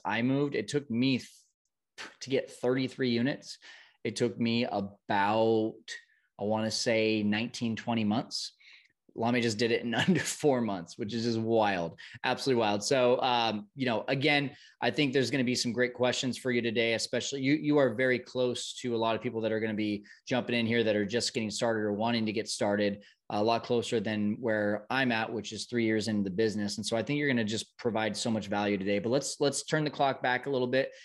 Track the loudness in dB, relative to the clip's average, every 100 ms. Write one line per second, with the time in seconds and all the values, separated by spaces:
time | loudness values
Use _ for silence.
0 | -4 0 2 2 0 -2 -2 -4 -2 0
1 | 2 0 -4 -20 _ _ _ _ _ -18
2 | -18 -14 -4 -2 -2 -4 0 0 -2 -2
3 | 0 2 0 -2 -8 -18 -18 -20 -20 _
4 | -6 0 -2 0 0 0 0 -2 -4 -8
5 | -2 2 4 4 4 4 2 -4 -14 -16
6 | -16 _ _ -6 -2 0 -2 -2 2 2
7 | 4 2 2 0 -2 -4 -4 -4 -2 0
8 | 2 0 -2 -8 -10 -14 -20 -20 _ _
9 | _ -4 0 2 2 2 2 2 0 0
10 | 2 2 0 0 2 2 0 -4 -8 -10
11 | -6 -2 0 0 2 4 4 2 -2 -6
12 | -18 -6 -2 -2 0 2 2 0 2 4
13 | 4 4 2 2 2 -2 -6 -4 0 0
14 | 0 0 2 2 0 -6 -18 -4 -2 2
15 | 2 2 2 0 0 0 -2 0 -2 0
16 | 0 0 -2 -4 -2 0 0 0 0 0
17 | -2 -4 -4 -2 0 2 2 4 4 4
18 | 2 0 -2 -2 -2 -2 -8 -8 -2 0
19 | 0 0 -2 -2 -2 -2 -2 -2 -2 -2
20 | -8 -16 -4 -2 0 0 2 2 2 2
21 | 2 0 -2 -2 -4 -2 -2 0 0 0
22 | 0 0 0 -2 -4 -2 0 2 2 -2
23 | -10 _ -6 0 2 2 0 -2 0 -2
24 | 0 0 0 -2 0 0 0 -2 -2 0
25 | 2 0 -2 -6 -6 -10 -4 0 2 2
26 | 2 0 0 2 0 2 -4 -4 -2 -2
27 | 0 0 0 0 0 -2 -6 -6 -2 0
28 | -2 -2 -2 -2 -2 0 0 0 0 0
29 | 0 0 -2 0 0 0 -2 -2 -2 0
30 | 0 0 0 -2 -2 -2 0 0 0 -6